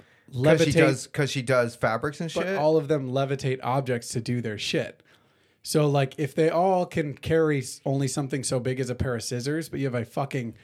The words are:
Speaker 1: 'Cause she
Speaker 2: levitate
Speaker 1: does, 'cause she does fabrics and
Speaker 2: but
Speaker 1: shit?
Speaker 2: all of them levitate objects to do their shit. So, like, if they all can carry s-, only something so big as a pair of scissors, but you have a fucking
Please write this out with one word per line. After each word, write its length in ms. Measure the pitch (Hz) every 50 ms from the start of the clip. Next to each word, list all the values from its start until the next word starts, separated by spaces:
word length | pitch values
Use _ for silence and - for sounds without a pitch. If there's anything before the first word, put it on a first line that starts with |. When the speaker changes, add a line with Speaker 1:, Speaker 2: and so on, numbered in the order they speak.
| _ _ _ _ _ -
Speaker 1:
'Cause 300 | 135 123 131 156 160 151
she 80 | 165 151
Speaker 2:
levitate 60 | 135
Speaker 1:
does, 300 | 165 156 139 131 - -
'cause 240 | - - 151 143 131
she 100 | - 139
does 340 | 120 127 131 123 120 117 -
fabrics 460 | - - 113 110 113 - 151 143 -
and 100 | 170 160 -
Speaker 2:
but 100 | 175 175
Speaker 1:
shit? 120 | 185 196
Speaker 2:
all 220 | 165 151 156 160
of 100 | 160 143
them 220 | 139 156 143 135 127
levitate 500 | 127 135 139 135 143 135 - 131 131 127 120
objects 460 | 120 127 139 131 127 123 117 - -
to 120 | - 123
do 200 | 107 127 123 123
their 180 | 117 113 104 98
shit. 420 | - - - 151 113 - - _ _ _ _ _ _ _ _ _ _ _ _ _ _
So, 260 | - - 156 151 147
like, 240 | 139 139 139 139 - -
if 160 | 151 139 -
they 160 | 170 156 160
all 340 | 156 165 185 190 190 180 180
can 300 | 175 - 175 151 147 127
carry 440 | - - 143 160 165 160 156 147 135
s-, 200 | 123 - - - _
only 240 | 143 135 139 139
something 360 | 131 - 151 139 131 151 139 117
so 160 | - 135 123
big 200 | 113 127 127 131
as 120 | 131 117
a 40 | 127
pair 200 | - - 135 120
of 80 | 117 -
scissors, 460 | - 123 123 117 143 151 165 156 -
but 100 | - 139
you 80 | 139
have 80 | 135 117
a 100 | 120 117
fucking 480 | - - 147 139 139 - 135 117 113 - -